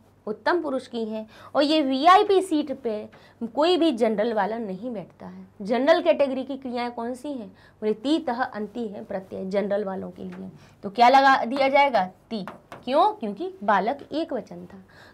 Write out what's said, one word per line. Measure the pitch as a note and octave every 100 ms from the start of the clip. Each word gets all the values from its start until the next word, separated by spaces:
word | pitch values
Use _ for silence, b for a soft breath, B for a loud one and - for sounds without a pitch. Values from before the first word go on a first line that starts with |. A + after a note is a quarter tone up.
| _ _ -
उत्तम | G#3+ D4 F4
पुरुष | D#4 C4 -
की | A#3
है। | A3 A3 A3 B B
और | C4
ये | D4 D#4
वीआईपी | C4 C4 D#4+ F#4+ G#4 F#4+
सीट | F#4 D4+ D4 C4+
पे | A#3 G#3+ A3 b b b A3+
कोई | A#3+ E4 F4+
भी | E4
जनरल | A3+ A3+ G#3 A#3
वाला | G#3+ F#3+ A3+
नहीं | G#3+ F#3+ B3
बैठता | A3 D#3+ - F#3
है। | F#3 F#3+ -
जनरल | G3+ A#3+ C#4 E4+
कैटेगरी | F4 C4 C#4 C4
की | C4 C4+
क्रियाएं | C4 A#3+ A#3+
कौन | A#3+ A#3
सी | B3 D4+
हैं? | C4+ G3
बोले | - - - G#3+
तीतः | G#3+ B3+ D#4+ D#4 A#3+
अंति | B3+ G#3 G#3 A#3+ A3
है | G#3
प्रत्यय, | - G3 F#3+ F#3+
जनरल | F#3+ G3 G3+ G3+
वालों | G3+ F#3+ F#3
के | F#3
लिए। | F#3+ F3+ F#3+ - b b
तो | G#3
क्या | G3+ A#3+
लगा | C4+ C4+ C4
दिया | A3+ C#4 C4+
जाएगा? | C#4 C#4+ A3+
ती। | F#3 - - A3 F3+ - - -
क्यों? | - C#4+ G#4
क्योंकि | G#4+ G#3+ G3 F#4 F#4
बालक | G#3 G3+ G3+ C#4 -
एक | D4+ E4
वचन | B3 G3 F3
था, | F3+ G3 - b b